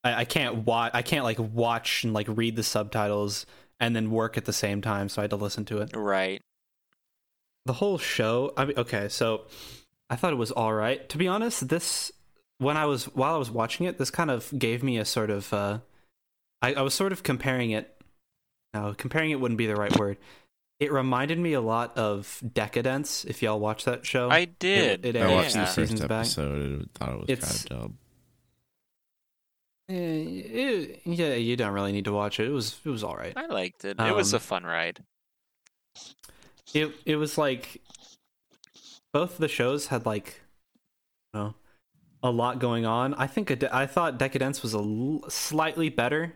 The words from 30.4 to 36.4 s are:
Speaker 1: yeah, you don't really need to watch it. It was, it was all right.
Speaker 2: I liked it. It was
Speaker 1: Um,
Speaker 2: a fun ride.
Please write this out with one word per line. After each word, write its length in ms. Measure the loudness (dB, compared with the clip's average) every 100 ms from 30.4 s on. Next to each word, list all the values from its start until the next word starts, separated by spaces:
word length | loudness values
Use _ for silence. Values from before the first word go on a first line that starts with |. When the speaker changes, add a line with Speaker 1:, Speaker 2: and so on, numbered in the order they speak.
| -6 -2 0 0 -2 -8 -4
Speaker 1:
yeah, 280 | 0 2 2
you 200 | 2 0
don't 160 | 0
really 180 | 0 0
need 120 | 0 0
to 60 |
watch 260 | 0 0 0
it. 80 | 0
It 40 |
was, 280 | 0 -4 -6
it 60 | -6
was 140 | -4
all 120 | -4 -6
right. 180 | -8 -8
Speaker 2:
I 100 | -4
liked 380 | -2 -4 -6 -8
it. 120 | 0
It 160 | 2 4
was 180 | 2
Speaker 1:
Um, 40 | 0
Speaker 2:
a 20 |
fun 240 | 0 -4
ride. 360 | -2 -2 -2 -6 -18 _ _ _ _ _ _ _ _ -20 -20 -20 -20 -20